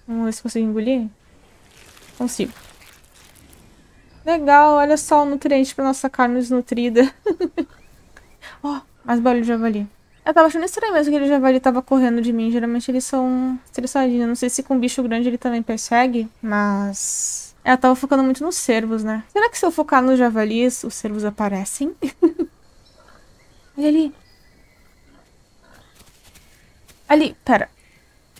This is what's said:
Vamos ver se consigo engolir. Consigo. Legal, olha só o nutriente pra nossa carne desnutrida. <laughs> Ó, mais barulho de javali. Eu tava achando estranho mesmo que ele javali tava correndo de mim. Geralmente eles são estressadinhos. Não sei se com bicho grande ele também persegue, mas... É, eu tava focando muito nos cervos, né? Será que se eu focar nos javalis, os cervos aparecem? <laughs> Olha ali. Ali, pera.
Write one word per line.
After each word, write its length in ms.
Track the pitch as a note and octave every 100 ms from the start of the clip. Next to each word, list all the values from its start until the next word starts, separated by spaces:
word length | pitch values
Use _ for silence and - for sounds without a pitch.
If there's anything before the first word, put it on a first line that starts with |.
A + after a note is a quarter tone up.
| -
Vamos 180 | A3+ A3+
ver 60 |
se 100 | A3
consigo 240 | A#3 A3+ A3
engolir. 420 | G#3+ A3 C4 A3 - _ _ _ _ _ - - - - -
Consigo. 360 | B3 - F#3 - - - - - _ _ - _ - - _ _ _ _ _ - D#4
Legal, 500 | E4+ C#4+ C#4+ D4+ D4
olha 220 | D4 D4+
só 260 | - D4
o 20 | C#4+
nutriente 500 | C#4+ D4 C4+ C4 -
pra 100 | C4+
nossa 240 | C4 -
carne 260 | - A#3+ B3
desnutrida. 800 | A#3+ B3+ B3 A#3+ A#3+ A#3 C4+ - G#4+ E4 F4 - - -
<laughs> 840 | - _ _ - _ _ - -
Ó, 160 | C#4+ C#4 - _
mais 160 | A#3 A#3+
barulho 220 | B3 A#3+
de 60 | A#3
javali. 400 | A#3 A3+ G#3 G#3 - _ _ D#4
Eu 60 |
tava 140 | D#4+ D#4+
achando 180 | D#4+ E4+
estranho 280 | G#4+ A4+
mesmo 160 | E4 D4
que 60 | D4
ele 140 | C#4
javali 280 | C#4 C4 C4
tava 240 | C4 B3
correndo 400 | - C4+ B3 A#3
de 120 | A#3
mim. 180 | A3+ A3+
Geralmente 400 | A#3 A#3 A#3+ B3+
eles 140 | B3+ -
são 520 | C4+ B3+ B3+ C4 B3+ -
estressadinhos. 640 | - B3+ C#4 B3+ A#3+ A#3
Não 80 | B3
sei 140 | B3
se 120 | -
com 160 | - C4
bicho 240 | B3 C4+
grande 280 | B3 A3+ B3
ele 80 | A#3+
também 260 | B3+ A#3
persegue, 680 | A3+ A3 - A#3 C4 A#3+ A3 -
mas... 1120 | A3 G#3 G#3 G3+ G3+ G3 - - - - - -
É, 80 | -
eu 60 | B3+
tava 180 | B3+ B3+
focando 280 | C4+ C4+
muito 200 | C4 C4
nos 140 | D#4+ -
cervos, 480 | - A3+ A3 A3 G#3+
né? 180 | A3 -
Será 180 | G4+ A#4
que 80 | -
se 80 | F#4+
eu 60 |
focar 300 | - D4+ C4
nos 180 | B3+ C4
javalis, 640 | A#3+ A3 G#3+ A3+ B3 -
os 120 | A#3 -
cervos 280 | G#3+ G#3+
aparecem? 720 | G#3 G#3 G#3 G3 G3 - D4 -
<laughs> 1800 | C#4 - E4+ E4+ - _ _ _ _ _ _ - _ _ _ _ _ C#4
Olha 100 | D4+
ali. 260 | D#4 D4+ - _ _ _ _ _ _ _ _ _ _ _ _ _ _ _ - _ _ - _ _ - _ _ _ _ - _ -
Ali, 300 | D4+ - - -
pera. 240 | A3+ - _ _ _ _ _ _